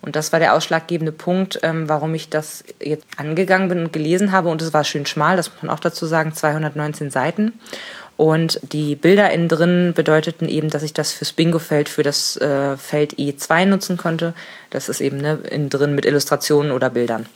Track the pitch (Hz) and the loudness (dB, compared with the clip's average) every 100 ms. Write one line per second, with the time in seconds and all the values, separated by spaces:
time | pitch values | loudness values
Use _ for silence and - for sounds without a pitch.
0 | - 147 156 170 160 123 - 165 160 170 | -4 -4 0 2 4 4 2 -2 -2 -4
1 | 160 156 - 185 190 - 180 160 156 151 | -4 -6 -2 0 0 -2 -2 -2 -2 -2
2 | 156 160 156 151 151 - - - 143 151 | -2 -4 -4 -6 -6 -14 -18 -12 -6 -6
3 | - - 147 160 185 190 190 175 165 165 | -8 -10 -6 -2 2 2 2 0 -2 -2
4 | 151 175 202 190 175 160 160 151 147 151 | 0 2 4 2 2 -2 0 0 0 -2
5 | 143 - 151 185 160 - - - 170 - | -4 0 2 2 0 -6 -6 -4 -4 -4
6 | 165 160 156 156 156 151 156 143 151 151 | -2 0 0 0 -2 0 -2 -4 -6 -4
7 | 147 135 139 175 214 226 - - - - | -4 -2 -2 0 -2 -4 -16 -16 -14 -16
8 | - _ 156 160 165 - - 151 151 143 | -20 _ 4 4 2 -2 -4 -4 -2 2
9 | 165 202 202 165 170 165 170 180 175 170 | 4 6 6 4 2 4 4 4 2 2
10 | 156 156 156 165 165 156 156 151 151 156 | 4 4 2 -4 -2 0 -2 -2 -4 -4
11 | 151 - 151 - 165 135 - 151 147 - | -4 -4 -8 0 2 2 0 0 0 0
12 | 147 143 - - 147 139 139 135 - 151 | 0 0 -4 -2 0 0 0 -4 -4 -2
13 | 147 - 143 139 - 160 190 196 196 180 | 0 -2 -4 -4 0 4 4 2 0 -4
14 | 175 160 170 165 - - - 135 - - | -2 -2 -4 -6 -14 -20 -10 -8 -6 -2
15 | 139 139 143 156 - - 143 139 143 143 | -2 -2 -2 -2 -4 -4 -2 0 2 2
16 | 143 143 139 143 - 147 147 131 127 120 | 2 2 2 -2 2 2 4 0 0 0
17 | 120 113 113 | 0 -2 -6